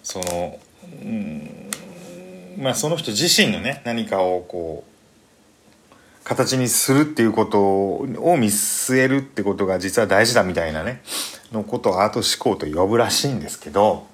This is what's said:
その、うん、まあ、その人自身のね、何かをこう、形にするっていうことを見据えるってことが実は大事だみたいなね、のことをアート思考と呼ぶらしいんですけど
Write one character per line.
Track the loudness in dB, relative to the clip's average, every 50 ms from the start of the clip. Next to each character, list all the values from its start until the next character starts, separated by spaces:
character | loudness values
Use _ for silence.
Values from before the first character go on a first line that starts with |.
| _
そ | -10 -8 -4
の、 | -4 -4 -2 -4 -4 -6 -8 -14 -20 _ _ _ -20 -20 -20 -16
う | -10
ん、 | -8 -8 -6 -6 -8 -10 -10 -12 -14 -16 -18 -14 -14 -14 -14 -14 -18 -20 -20 -18 -18 -18 -18 -18 -18 -20 -20 -20 -16 -12 -6
ま | -4 -2
あ、 | -2
そ | -2 -2 -2
の | -2 -2
人 | -4 -4
自 | -2 -2 2
身 | 2 4 4 4 4
の | 2 -2
ね、 | -4 -6 -6 -6 -6
何 | -4 -4 -4 -4
か | -2 0 0
を | 2 2 0 -2
こ | -4 -6 -8 -8 -6 -6 -8 -10 -12 -18
う、 | _ _ _ _ _ _ _ _ _ _ _ _ _ _ _ _ _ _ _ _ -20 -20 _ _ _ -20 -6
形 | -6 0 0 0 0 2 0
に | 0 2
す | 2 0 2 4 4
る | 4
っ | 4 2
て | 2 2
い | 2
う | 4 4
こ | 2 0
と | 2 4 4
を | 4 4 4 2 0 0 -2 -4 -4 -6 -6 -2 2 2 4 4
見 | 4 2
据 | 2 0 -2 -2 -2 -4 -2 2 2
え | 4 4 4
る | 2 0
っ | 0
て | -4 -6 -4 -2
こ | -2 0
と | 0 0
が | 0 0 -2
実 | -2 0 2 2
は | 2 4
大 | 4 4 4
事 | 6 4
だ | 4 2
み | 2 0
た | -2 -2
い | -2
な | -4 -4 -6
ね、 | -6 -8 -10 -12 -10 -8 -8 -8 -8 -10 -16 -18 -8
の | -6 -6 -6
こ | -4 -6 -2
と | 0 0
を | 2 4
ア | 2 2
ー | 2
ト | 0
思 | -2 -2 -2 0
考 | 0 0 0 0
と | -2
呼 | -6 0 0 2 2
ぶ | 4 2
ら | 2 2
し | 2 0 0
い | 0 -2
ん | -2
で | -6 -8
す | -12 -12
け | -14 -4
ど | 2 4 4 4 4 0 -6 -16